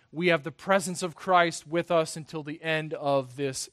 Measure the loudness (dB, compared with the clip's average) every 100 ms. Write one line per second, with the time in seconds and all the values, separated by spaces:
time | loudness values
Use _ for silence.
0 | _ -2 2 2 0 -6 2 2 0 -6
1 | -8 -6 4 4 4 0 -4 -4 2 0
2 | 0 -6 -12 -10 -10 -8 -4 -2 -4 -4
3 | 0 0 -2 -6 -6 -6 -10